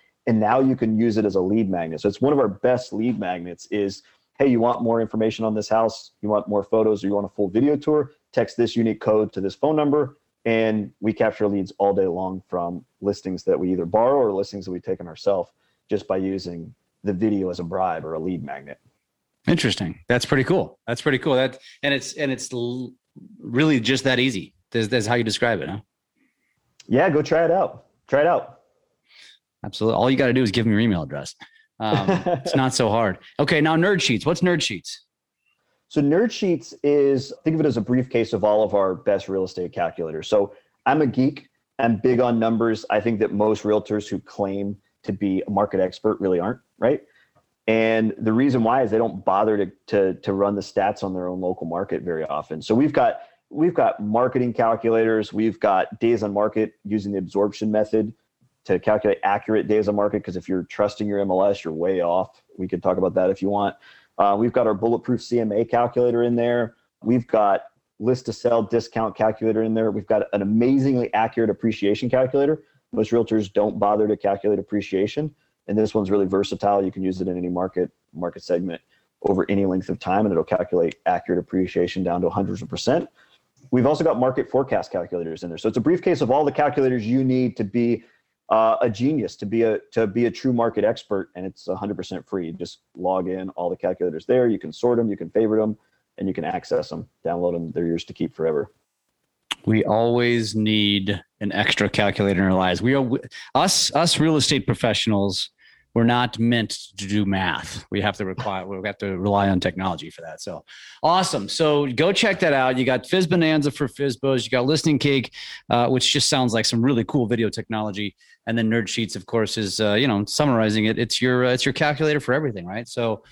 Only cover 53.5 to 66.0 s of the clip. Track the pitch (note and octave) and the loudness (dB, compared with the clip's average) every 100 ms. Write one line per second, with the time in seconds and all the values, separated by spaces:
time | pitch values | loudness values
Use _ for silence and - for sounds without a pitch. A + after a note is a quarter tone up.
53.5 | C#3+ F3 E3+ A2 - G#2 A2+ B2+ B2+ B2 | 0 0 2 0 0 -2 0 2 0 -2
54.5 | A#2 A#2 A2+ A2+ A2+ A2 A2 G#2+ G#2 A2 | 0 0 2 2 2 4 2 0 0 0
55.5 | - G#2 F#2 - G#2+ A#2 A2+ G#2 G2 G#2+ | 2 2 2 0 0 2 2 0 0 0
56.5 | A2 G#2+ _ G2+ G#2+ G2+ G2 F2+ G2 G#2 | 0 -2 _ -4 -4 -2 -4 -2 0 0
57.5 | - A2 G#2+ G#2+ A2 G#2+ - _ _ _ | 0 -2 0 2 0 0 -8 _ _ _
58.5 | _ - F2+ - G#2+ G#2 G2 G2 G#2 - | _ -2 0 2 2 2 2 0 0 0
59.5 | G#2+ F#2+ G#2+ G#2 G#2 G2+ G#2 - F2+ F2+ | 0 2 2 2 0 0 -2 -6 -10 -4
60.5 | F#2 F2 - G#2 - G#2 G2+ G2 F#2 G2+ | -4 -4 -2 -2 0 -2 -2 0 2 2
61.5 | G2 E2 D#2 F2+ F#2 E2+ F2+ - _ _ | 0 -4 -2 0 0 2 0 -2 _ _
62.5 | - F#2 F2 F#2+ F#2 F#2 F#2 F#2 G2 F#2+ | -10 -6 -2 0 2 2 2 0 0 0
63.5 | G2+ G2+ - - - _ - - - A#2 | 0 -2 -4 -20 -20 _ 0 2 4 2
64.5 | B2+ A2+ G2+ A2+ A#2 - A#2 - A#2+ A2 | 2 2 2 0 0 0 -4 0 -2 0
65.5 | G#2 A2+ A#2+ A#2+ B2 | 0 0 0 0 2